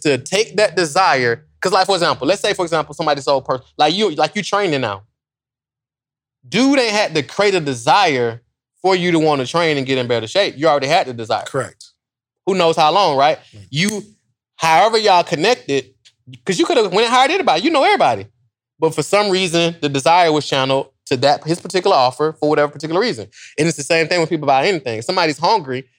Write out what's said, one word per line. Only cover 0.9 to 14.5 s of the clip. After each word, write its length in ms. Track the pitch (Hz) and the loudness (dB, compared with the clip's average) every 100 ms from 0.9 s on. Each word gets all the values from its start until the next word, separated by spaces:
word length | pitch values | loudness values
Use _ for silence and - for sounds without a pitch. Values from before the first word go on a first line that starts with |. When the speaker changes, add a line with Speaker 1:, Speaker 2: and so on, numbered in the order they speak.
| 151 185 143 123 117 _ _ | 2 2 2 0 -2 _ _
Speaker 1:
'Cause, 120 | 190 | 0
like, 140 | 190 190 | 0 0
for 80 | |
example, 320 | 190 165 131 131 | 0 0 -2 -4
let's 140 | 196 | -4
say, 140 | 214 | -4
for 100 | 190 | -4
example, 300 | 175 160 147 | -2 -4 -6
somebody 260 | 147 156 143 | -6 -4 -2
sold 240 | 139 139 | -2 -4
per-, 160 | 123 131 - - | -2 -8 -8 -2
like 180 | 151 | -2
you, 160 | 180 214 | 0 -2
like, 200 | 151 151 | 0 -4
you 80 | 208 | -4
training 380 | 180 202 202 143 | -4 -2 -2 -2
now. 220 | 120 101 101 _ _ _ _ _ _ _ _ _ _ _ _ _ 123 | -4 -8 _ _ _ _ _ _ _ _ _ _ _ _ _ _ -4
Dude 300 | 175 269 277 | 0 2 2
ain't 140 | 233 | 2
had 220 | 208 190 | 0 0
to 80 | 160 | -2
create 320 | 127 - 208 | -4 -2 0
a 60 | 190 | 0
desire 800 | 143 127 117 180 185 135 120 113 _ _ _ _ | -2 -4 2 2 2 0 -2 -4 _ _ _ _
for 160 | 185 190 | 0 0
you 160 | 175 | 2
to 60 | 165 | 2
wanna 280 | 156 143 127 | 2 0 0
train 300 | 170 170 147 | 0 0 0
and 100 | 131 | -2
get 120 | 131 | -2
in 80 | 123 | 0
better 180 | 120 110 | -2 -2
shape. 300 | 185 190 127 | -2 -2 0
You 100 | 160 | 0
already 200 | 147 131 | 0 2
had 180 | 170 131 | 0 0
the 60 | |
desire. 320 | 120 110 107 | -8 -4 -4
Speaker 2:
Correct. 460 | - 139 110 _ - _ _ _ _ _ - | -4 -6 -8 _ -20 _ _ _ _ _ -4
Speaker 1:
Who 80 | |
knows 200 | 190 170 165 | 0 2 4
how 140 | 156 | 2
long, 240 | 180 190 139 | 4 2 2
right? 220 | 143 151 _ | 2 0 _
Speaker 2:
Mm. 120 | 107 98 | -20 -10
Speaker 1:
You, 340 | 143 196 214 - _ _ _ _ | -4 -4 -4 -14 _ _ _ _